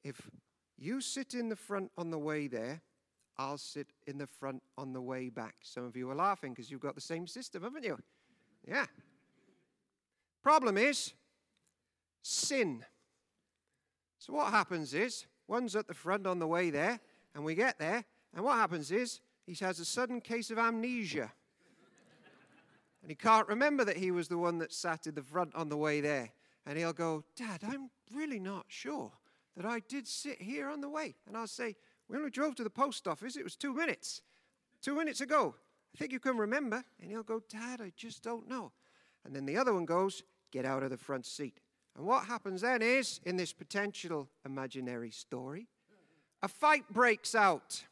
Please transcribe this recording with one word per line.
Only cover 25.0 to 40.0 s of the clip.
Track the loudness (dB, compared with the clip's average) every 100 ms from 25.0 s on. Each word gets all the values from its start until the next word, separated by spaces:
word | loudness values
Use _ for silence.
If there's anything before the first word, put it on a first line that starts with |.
| -4
in |
the | -8
front | -4 -2 -2
on | -2 -2
the | 0
way | 2 2
there. | 2 0 -2 _ _ _
And | -6 -2
he'll | -2
go, | 0 0 -2 -6 -10
"Dad, | -8 -6
I'm | -4 -6 -8 _ _
really | -6 -4 -4
not | -4 -6 -8
sure | -10 -6 -6 -6 -12 _ _ _
that | -8
I | -4 -4
did | -4 -10 -6
sit | -8 -6 -8
here | -6 -4 -4
on | -6
the | -6
way." | -6 -6 -10 -10
And | -8
I'll | -8
say, | -4 -6 -6 _ _ _
"We | -6
only | -4
drove | 0 -2 0
to |
the | -6
post | 2 0 0 -4
office. | -6 -6 -8
It |
was | -10
two | -6 -4
minutes. | 0 0 -2 -6 -10 _ _ _ _ _ _
Two | -2 0
minutes | 0 -2
ago. | 2 4 4 0 _ _ _
I | -8
think | -4
you | -2
can | 0 2
remember." | 2 2 0 -2 -4 _
And | -10
he'll | -8
go, | -4 -6
"Dad, | -6 -10 -8 -8
I | -10
just | -12 -14 -10
don't | -6 -6 -6
know." | -6 -6 _ _ _ _ _
And | -10 -6
then | 0
the | 2
other | 4
one | 4
goes, | 4 4